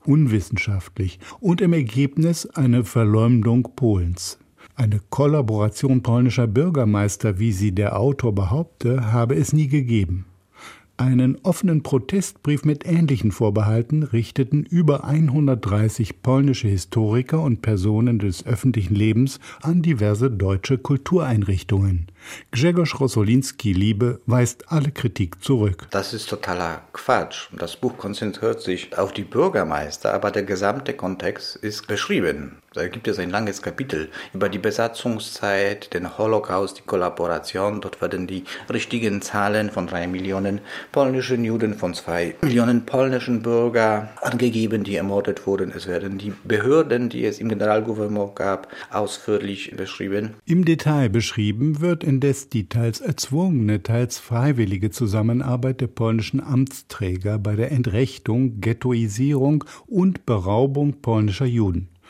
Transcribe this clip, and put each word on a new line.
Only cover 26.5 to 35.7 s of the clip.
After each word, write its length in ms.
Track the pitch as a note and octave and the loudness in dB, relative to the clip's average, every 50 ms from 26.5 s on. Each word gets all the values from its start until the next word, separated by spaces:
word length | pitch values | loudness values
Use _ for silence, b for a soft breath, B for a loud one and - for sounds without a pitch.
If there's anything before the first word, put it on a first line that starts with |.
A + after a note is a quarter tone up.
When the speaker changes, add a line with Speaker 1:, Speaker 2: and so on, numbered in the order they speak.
| F2+ F#2 F2 E2 D#2+ D2+ - - - | -4 -4 -4 -4 -6 -8 -12 -16 -18
Speaker 2:
Quatsch. 560 | - - - - - - - - - - - - | -6 0 2 2 2 2 -2 -6 -12 -14 -14 -12
Das 200 | - E2+ E2+ - | -10 -10 -10 -6
Buch 220 | - - B2 B2 - | -4 -4 -4 -4 -6
konzentriert 640 | - G2 G2+ - A2 G#2 - - G#2+ A2+ A2+ A2+ | -8 -8 -8 -6 -6 -6 -6 -2 -2 -2 -2 -2
sich 360 | - F#2+ F2+ F2 - - - - | -4 -4 -4 -6 -6 -6 -4 -2
auf 140 | G2 F#2+ | -2 -2
die 140 | - G2+ F#2+ | -4 -6 -10
Bürgermeister, 880 | - - A#2+ C#3 C3 - G2+ F2 D#2+ D2+ D2 D2+ D2 - - - - - | -4 0 0 2 2 2 0 0 0 -2 -4 -4 -6 -8 -4 -2 -2 -2
aber 180 | G2 - G2+ | 0 0 -2
der 120 | - G#2 G2 | -2 -2 -2
gesamte 500 | G2+ G2 F#2 G2+ G2+ G#2+ C3+ - - - | -2 -2 -2 0 0 -2 -2 -4 -8 -8
Kontext 640 | - F#2+ F#2 F#2+ - - G2 - - - - - - | -6 -6 -6 -6 -6 -6 -6 -6 -6 -8 -14 -12 -10
ist 300 | - G#2+ G#2+ - - - | -8 -8 -8 -8 -8 -6
beschrieben. 640 | G#2 G2+ - - G#3 D3+ F#2 D#2+ C#2+ D2+ C#2+ C2 C#2 - _ _ - | -4 -4 -2 -2 0 0 0 0 -2 -4 -6 -12 -14 -18 _ _ -8
Da 140 | - E2 F#2 | -6 -6 -6
gibt 200 | - A2+ - A2+ | -6 -6 -4 -4
es 120 | F#2+ F#2 | -4 -4
ein 100 | F2 F2 | -4 -4
langes 320 | F2+ G#2+ A2+ G2+ F#2+ - | -2 -2 -2 -4 -6 -6
Kapitel 480 | - F2+ E2+ - C3+ - D#2+ D#2 D#2 - B B B B B | -8 -8 -8 -6 -6 -4 -4 -6 -6 -6 B B B B B
über 160 | F#2+ G#2 G2 | -2 -2 -2
die 80 | F#2+ G2 | -2 -2
Besatzungszeit, 1400 | G2+ G#2+ G2+ - A2+ A#2 - - - B2 A2+ G#2 - - - - - G2+ G2 G2 G2 G2+ | -2 -2 0 0 -2 -2 -2 -4 -4 -4 -4 -4 -6 -10 -10 -6 -4 -2 0 0 0 0